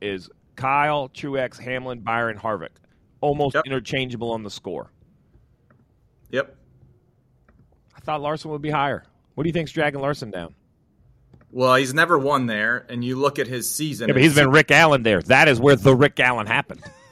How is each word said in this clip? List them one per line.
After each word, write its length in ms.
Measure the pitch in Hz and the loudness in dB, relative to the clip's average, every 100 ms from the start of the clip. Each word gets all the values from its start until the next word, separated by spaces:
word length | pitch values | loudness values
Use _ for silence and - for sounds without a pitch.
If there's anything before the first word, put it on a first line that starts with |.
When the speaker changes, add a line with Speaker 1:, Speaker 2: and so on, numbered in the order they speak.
Speaker 1:
is 280 | 101 95 87 _ _ - | -10 -10 -12 _ _ -8
Kyle, 540 | 135 143 147 147 131 | -2 0 0 -2 -6
Truex, 500 | - 147 135 127 - | -10 -8 -6 -6 -8
Hamlin, 400 | 127 127 127 123 | -10 -10 -10 -10
Byron, 380 | 107 117 117 104 | -6 -4 -4 -6
Harvick. 300 | 113 101 76 _ _ _ _ _ | -8 -8 -10 _ _ _ _ _
Almost 340 | 147 143 143 143 | -4 -2 -2 -2
Speaker 2:
Yep. 100 | 135 | -4
Speaker 1:
interchangeable 640 | 135 107 135 131 120 117 | -6 -6 -6 -6 -8 -8
on 120 | 113 | -8
the 60 | 104 | -10
score. 400 | - 98 78 52 _ _ _ _ _ _ _ _ _ _ _ _ _ _ | -14 -12 -12 -14 _ _ _ _ _ _ _ _ _ _ _ _ _ _
Speaker 2:
Yep. 240 | 139 139 _ _ _ _ _ _ _ _ _ _ _ _ _ _ _ | -8 -8 _ _ _ _ _ _ _ _ _ _ _ _ _ _ _
Speaker 1:
I 40 | |
thought 200 | - 151 | -8 -6
Larson 300 | 147 156 160 | -6 -8 -8
would 100 | 151 | -10
be 80 | 151 | -4
higher. 340 | 147 139 120 - _ _ - | -2 -2 -4 -10 _ _ -6
What 80 | |
do 60 | 156 | -4
you 40 | |
think's 180 | 165 156 | -4 -4
dragging 300 | - 147 139 | -2 -2 -2
Larson 280 | 135 147 113 | -4 -6 -8
down? 220 | 92 85 69 _ _ _ _ _ _ _ _ _ | -10 -12 -16 _ _ _ _ _ _ _ _ _
Speaker 2:
Well, 240 | 127 127 127 | 0 4 4
he's 180 | 135 | 2
never 240 | 143 170 165 | 2 2 2
won 280 | 135 143 120 | 2 0 0
there, 400 | 107 110 123 - | -2 -2 -4 -6
and 140 | 120 | -8
you 120 | 123 127 | -6 -2
look 240 | 143 143 | -2 -2
at 80 | 127 | -6
his 220 | 127 107 | -6 -8
season, 360 | - 156 107 113 | -6 -6 -4 -2
Speaker 1:
Yeah, 40 | |
but 80 | 135 | 4
he's 100 | 156 | 4
Speaker 2:
it's 80 | 143 | 6
Speaker 1:
been 120 | 139 | 6
Rick 180 | 151 151 | 6 6
Allen 320 | 147 160 139 | 6 6 4
there. 180 | 113 98 | 2 2
That 240 | 80 131 160 | 4 4 6
is 120 | 120 | 4
where 140 | 139 131 | 4 6
the 180 | 135 127 | 6 6
Rick 240 | 143 - | 4 2
Allen 260 | 127 120 104 | 0 0 -2
happened. 360 | 123 - - - - - | -2 -4 -10 -20 -20 -14